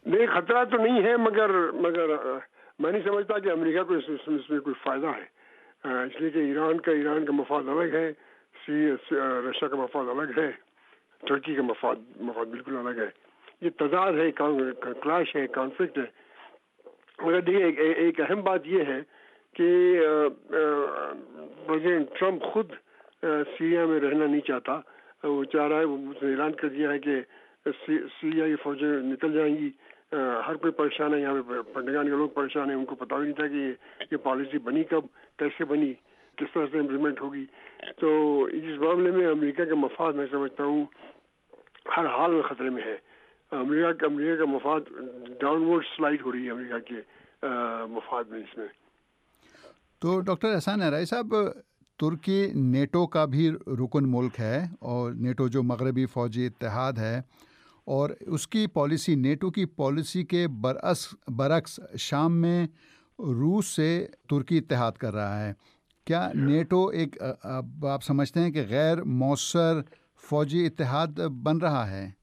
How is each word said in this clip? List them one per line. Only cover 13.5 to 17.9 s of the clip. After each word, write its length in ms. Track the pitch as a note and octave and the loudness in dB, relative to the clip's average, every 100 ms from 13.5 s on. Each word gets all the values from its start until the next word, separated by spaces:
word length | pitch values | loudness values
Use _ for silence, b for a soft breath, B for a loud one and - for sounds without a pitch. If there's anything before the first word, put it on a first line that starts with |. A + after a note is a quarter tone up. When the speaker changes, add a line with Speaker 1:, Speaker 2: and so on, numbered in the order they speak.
| b | b
Speaker 1:
یہ 80 | F3 - | -6 0
تضاد 340 | D3 F3+ F#3+ | 2 4 2
ہے، 180 | D#3 D#3+ | 2 0
کان-، 600 | D#3 D3 C#3+ C3 B2 B2 A#2+ | 2 0 2 0 -4 -8 -6
کلاش 320 | D3 E3+ D3+ D3+ | 0 0 0 -2
ہے، 120 | C3+ | -2
conflict 500 | C#3+ C3 C3+ F#3 D3 | -2 -4 -2 -2 -2
ہے۔ 300 | B2 B B B B B _ _ - - _ - E3 | -6 B B B B B _ _ -20 -20 _ -4 2
مگر 160 | F3+ | 2
دیکھیے، 240 | F3 G3 F3 | 4 4 4
ایک، 140 | D3 | 4
ایک، 180 | D#3 | 2